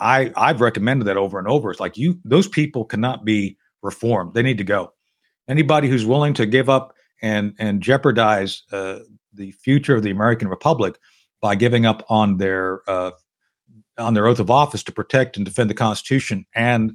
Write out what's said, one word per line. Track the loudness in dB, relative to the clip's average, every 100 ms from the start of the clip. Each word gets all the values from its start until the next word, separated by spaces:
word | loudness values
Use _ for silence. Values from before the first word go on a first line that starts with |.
I, | 0 2 0 0
I've | 0 2
recommended | 2 2 0 0 0
that | 0
over | -2 -4
and | -2
over. | -2 -2
It's | -6
like, | -8 -4
you, | -4 -4
those | 0 2 2
people | -2 -4 -4 -6
cannot | -4 -4 -4 -2
be | -2 -2 -8 _ _
reformed. | -10 -6 -2 -2 -2
They | -2
need | 0 -2
to |
go. | -2 -2 -4 _ _ _ _ _ -4
Anybody | 0 2 2 2
who's | 2 2
willing | 2 2
to | 0 2
give | 2 4
up | 2 0 _ _ _
and, | -4 -2 -4 -4
and | -4 -2
jeopardize, | 2 2 2 2 2 2 -2 -8 _
uh, | -8 -8 -10 -16 _ _
the | -16 -16
future | -8 0 2 2 2
of |
the | 0
American | 0 0 0 -4
Republic | -2 0 0 -2 -4 _ _ _ _
by | -2
giving | 2 2 4
up | 2 0 0
on | 2 2 0
their, | -2 -2 -4 -6 -6
uh, | -4 -6 -10 _ _ _ _ _ _ _ -8
on | -2
their | 2 4
oath | 2
of | 2
office | 2 2 -2
to | -10
protect | -10 -2 0 0 -4
and |
defend | -4 -2 -2
the |
Constitution | 0 -2 -2 -2 -2 -2 -8 -6
and | -2 0 0 0